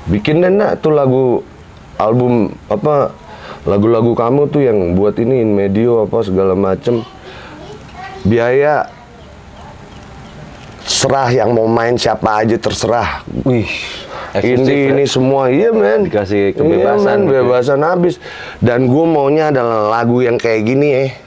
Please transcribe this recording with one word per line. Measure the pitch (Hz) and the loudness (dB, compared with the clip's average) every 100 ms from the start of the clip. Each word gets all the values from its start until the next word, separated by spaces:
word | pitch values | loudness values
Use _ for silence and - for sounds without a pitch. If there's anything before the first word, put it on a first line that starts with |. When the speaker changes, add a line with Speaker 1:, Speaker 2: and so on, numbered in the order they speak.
Speaker 1:
"Bikin | - 202 - 156 | -2 -2 2 2
deh, | 185 | 2
Nak, | 196 208 - | 2 0 0
tuh | 156 | 0
lagu, | 151 135 127 127 113 - - - - - - | 2 2 2 2 0 -4 -20 -20 -20 -14 -2
album, | 107 123 123 120 98 - - | 0 2 2 2 0 -4 -6
apa, | 107 151 147 - - - - - - | -2 0 2 0 -4 -20 -18 -16 -8
lagu-lagu | - 101 110 113 117 | -2 2 2 2 2
kamu | 117 117 139 143 | 2 2 2 2
tuh | 147 | 2
yang | 131 104 87 87 | 2 2 0 2
buat | 104 101 | 0 0
ini, | 117 131 | 0 0
In | 110 | 2
Medio, | 101 101 98 120 117 | 2 0 2 2 2
apa, | 101 113 101 | 0 -2 0
segala | 92 95 92 | 0 2 2
macem. | 98 95 120 120 110 - - - - - - - - - - - | 0 0 -2 -4 -6 -18 -18 -18 -18 -18 -18 -18 -18 -18 -16 -4
Biaya | 95 117 120 131 147 143 - - - - - - - - - - - - - - - - - - - - | 0 2 2 2 2 0 -4 -10 -20 -20 -20 -20 -20 -20 -20 -20 -20 -20 -20 -20 -18 -18 -18 -18 -20 -16
serah | - - - 135 127 | -6 -2 0 0 2
yang | 127 107 | 0 2
mau | 117 110 | 2 2
main | 117 117 | 2 0
siapa | 120 120 107 110 107 | 0 0 0 0 0
aja, | 113 113 | 0 0
terserah." | - 104 113 117 104 - - 64 - | -2 -2 0 0 -2 -6 -8 -4 0
Speaker 2:
Wih, | 120 | 0
Speaker 1:
Ini, | 101 - - - - - - | -2 -8 -10 -14 -14 -14 -6
Speaker 2:
eksklusif | 101 120 123 131 | -2 0 2 2
ya? | 143 135 | 2 2
Speaker 1:
ini | 139 139 | 2 0
semua, | 131 131 135 131 | 2 2 2 2
iya, | 135 226 | 2 2
men. | 220 202 220 | 2 2 2
Speaker 2:
Dikasih | 196 107 98 104 - | 0 0 0 0 0
Speaker 1:
Iya, | - | 2
Speaker 2:
kebebasan | 156 170 123 208 | 2 2 2 2
Speaker 1:
men, | 202 208 | 2 2
Speaker 2:
gitu | 170 | 2
ya? | 135 | 2
Speaker 1:
bebasan | 123 123 123 139 | 4 2 2 2
habis. | 156 175 175 - - - - - | 2 2 0 -2 -12 -16 -16 -2
Dan | 117 120 127 | 0 2 2
gua | 139 165 | 2 2
maunya | 151 139 151 156 | 2 2 2 2
adalah | 135 117 113 104 | 0 0 0 2
lagu | 113 117 123 | 2 2 2
yang | 120 | 2
kayak | 120 117 110 107 | 0 0 0 2
gini, | 135 147 | 2 2
ya. | 131 135 - | 2 -2 -6